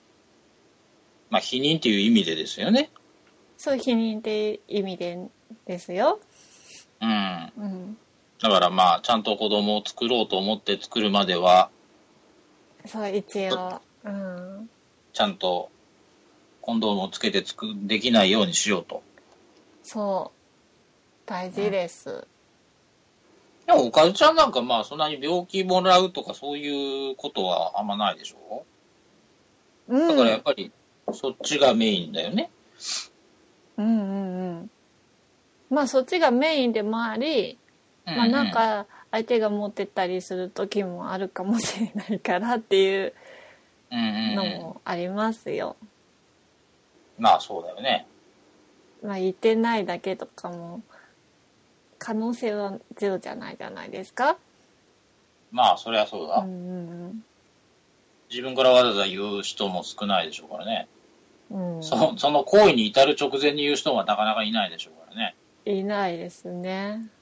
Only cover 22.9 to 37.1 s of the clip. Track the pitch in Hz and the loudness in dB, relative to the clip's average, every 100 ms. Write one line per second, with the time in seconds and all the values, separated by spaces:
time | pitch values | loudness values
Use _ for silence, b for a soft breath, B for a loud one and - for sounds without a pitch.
22.9 | _ _ _ _ _ _ _ - 330 120 | _ _ _ _ _ _ _ 4 4 6
23.9 | 156 170 196 302 320 277 123 123 113 107 | 6 6 6 6 6 4 2 0 0 0
24.9 | 151 151 143 147 180 180 190 185 185 185 | -2 -4 -2 -2 -2 -2 -4 2 4 6
25.9 | 180 185 143 - - 143 147 143 143 139 | 6 6 -2 -10 -10 -8 -6 -4 -4 -4
26.9 | 135 135 131 143 - 92 85 82 98 104 | -4 -6 -8 -8 -4 0 0 0 -4 -4
27.9 | 101 101 - - - - 117 - _ _ | 0 -2 -2 -12 -20 -16 -16 -16 _ _
28.9 | _ _ _ _ _ _ _ _ _ - | _ _ _ _ _ _ _ _ _ 0
29.9 | 254 330 285 233 220 147 - - - _ | 2 4 6 4 2 0 -4 -8 -16 _
30.9 | _ - - 135 - - 147 135 110 - | _ -10 -6 -6 -6 -4 4 6 6 4
31.9 | 92 82 - 80 196 339 _ _ B B | 2 -2 -6 -2 -4 -4 _ _ B B
32.9 | B B _ _ _ _ _ _ - 214 | B B _ _ _ _ _ _ -4 0
33.9 | 226 196 196 190 185 180 170 202 _ _ | 0 0 -4 -6 -6 -6 -8 -14 _ _
34.9 | _ _ _ _ _ _ _ _ 277 269 | _ _ _ _ _ _ _ _ 0 2
35.9 | 269 262 359 302 240 311 302 247 220 208 | 0 0 2 4 4 2 2 0 0 -2
36.9 | 220 226 | -4 -4